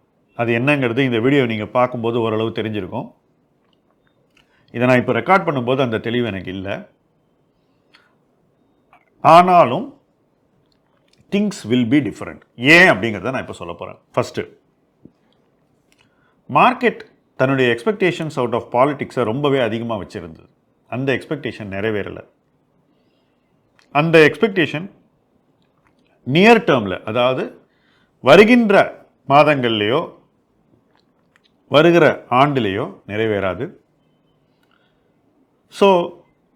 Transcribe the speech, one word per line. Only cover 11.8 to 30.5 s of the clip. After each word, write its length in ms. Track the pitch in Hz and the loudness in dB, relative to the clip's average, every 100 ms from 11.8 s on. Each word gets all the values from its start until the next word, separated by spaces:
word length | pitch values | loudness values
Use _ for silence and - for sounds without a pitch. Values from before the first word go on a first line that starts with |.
| 113 | 2
be 240 | 147 110 | 0 -2
different. 280 | - 90 76 _ - | -8 -14 -16 _ -4
ஏன் 320 | 127 170 185 | 4 6 6
அப்படிங்கிறத 420 | 104 113 98 104 | 2 -2 -6 -8
நான் 100 | 131 | -8
இப்ப 120 | 92 | -10
சொல்ல 220 | - 85 | -14 -14
போறேன். 240 | 85 95 - _ | -14 -16 -18 _
ஃபர்ஸ்ட், 280 | - 117 - - _ _ _ _ _ - _ _ _ _ _ _ _ _ _ _ _ _ _ - | -6 -4 -8 -12 _ _ _ _ _ -20 _ _ _ _ _ _ _ _ _ _ _ _ _ -6
மார்க்கெட் 460 | 135 220 247 233 - - _ _ - | 0 0 0 -4 -4 -14 _ _ -4
தன்னுடைய 380 | 131 135 123 | -2 0 0
expectations 560 | 117 226 202 180 - 160 147 | 0 -4 -2 -4 -4 -8 -6
out 160 | 120 | -4
of 160 | 113 - | -4 -4
politics-அ 560 | 120 139 139 98 - | 0 0 -2 -8 -4
ரொம்பவே 360 | 110 123 147 135 | -4 -2 -2 -2
அதிகமா 360 | 113 113 117 110 | -2 -4 -8 -10
வச்சிருந்தது. 520 | 85 101 85 80 _ _ _ _ _ | -10 -14 -16 -20 _ _ _ _ _
அந்த 240 | 120 135 | -8 -4
எக்ஸ்பெக்டேஷன் 580 | 117 - 156 127 - 104 | -4 -4 -10 -10 -12 -12
நிறைவேறல. 540 | 98 110 104 90 87 - _ _ _ _ _ _ _ _ _ _ _ _ _ _ _ _ | -6 -4 -4 -8 -12 -20 _ _ _ _ _ _ _ _ _ _ _ _ _ _ _ _
அந்த 260 | 147 165 160 | -2 2 4
எக்ஸ்பெக்டேஷன் 720 | 151 156 226 196 147 147 190 - _ _ _ _ _ _ _ _ _ _ _ _ - | 4 2 -2 0 -4 -4 -12 -18 _ _ _ _ _ _ _ _ _ _ _ _ -4
நியர் 320 | 143 214 233 | 2 4 4
டேர்ம்ல, 380 | - 135 101 90 | 4 0 -2 -8
அதாவது 580 | - 110 123 131 247 - _ _ _ _ _ _ | -6 -2 -2 -2 -8 -12 _ _ _ _ _ _
வருகின்ற 840 | 120 165 214 247 220 196 - - _ _ - | 6 6 8 4 4 2 2 -4 _ _ 2
மாதங்கள்லயோ 840 | 139 151 143 123 110 104 143 175 - _ _ _ | 4 4 2 0 -2 0 -2 -4 -14 _ _ _